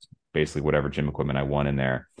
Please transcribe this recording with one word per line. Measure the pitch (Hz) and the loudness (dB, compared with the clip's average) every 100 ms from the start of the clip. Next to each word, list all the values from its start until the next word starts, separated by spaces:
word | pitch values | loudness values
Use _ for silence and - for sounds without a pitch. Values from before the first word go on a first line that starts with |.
| - - _ | -20 -20 _
basically | 78 73 76 | 0 0 0
whatever | 73 73 69 | 2 2 0
gym | 71 73 | -2 -2
equipment | - 71 67 | -2 -2 0
I | |
want | 69 71 71 | 0 0 0
in | 69 | 0
there. | 65 64 - - | 0 -2 -6 -20